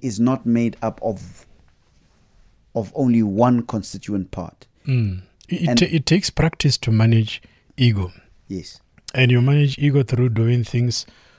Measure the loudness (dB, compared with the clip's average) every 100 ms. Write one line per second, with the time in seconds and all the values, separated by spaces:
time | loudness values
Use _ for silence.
0 | -6 0 0 0 0 0 0 -4 -8 -6
1 | -8 -8 -12 -20 -20 -20 _ _ _ _
2 | _ _ _ _ _ _ _ -8 -6 -2
3 | 2 2 2 2 2 2 -2 -6 -8 -12
4 | -8 -8 -6 -10 -12 -16 -20 _ -4 -2
5 | -2 -6 -14 _ -10 -4 0 2 2 0
6 | 2 0 0 -2 -2 0 -2 0 0 2
7 | 4 4 0 -6 -18 _ _ 0 0 2
8 | -4 -12 _ _ -12 -12 -12 -20 _ _
9 | -6 0 4 4 4 2 2 0 2 2
10 | 2 0 0 2 2 0 0 -2 -2 -4
11 | -10 _ _